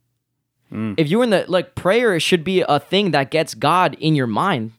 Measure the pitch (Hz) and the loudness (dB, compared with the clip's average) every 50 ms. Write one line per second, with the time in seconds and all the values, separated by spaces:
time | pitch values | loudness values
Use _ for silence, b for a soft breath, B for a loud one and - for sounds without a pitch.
0 | _ _ _ _ _ _ _ _ _ _ _ _ _ - - 104 110 110 98 - | _ _ _ _ _ _ _ _ _ _ _ _ _ -14 -10 -8 -6 -6 -2 -2
1 | 160 143 185 226 254 233 202 165 - - 175 180 175 - - - - 175 208 240 | 0 0 2 2 2 2 2 0 0 0 -2 -2 -2 -4 -10 -4 -2 0 2 2
2 | 247 226 185 160 - - 185 170 147 185 190 180 - - 147 139 - - 180 196 | 2 2 0 0 0 0 0 0 0 0 0 0 2 2 0 0 0 0 0 0
3 | 214 185 151 143 135 131 - 156 160 - - 110 139 143 147 180 180 156 123 - | 0 2 0 0 0 0 0 -2 -2 -2 -4 -2 0 0 2 2 2 0 -2 -2
4 | - 160 156 143 131 117 104 107 165 196 180 123 110 110 113 | 0 0 2 2 0 0 0 -2 0 0 -2 -2 -4 -8 -10